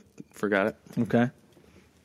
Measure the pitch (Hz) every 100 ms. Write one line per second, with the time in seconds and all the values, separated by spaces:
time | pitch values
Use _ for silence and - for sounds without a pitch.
0 | - - - - 104 101 101 - - -
1 | 120 117 123 - _ - _ - - _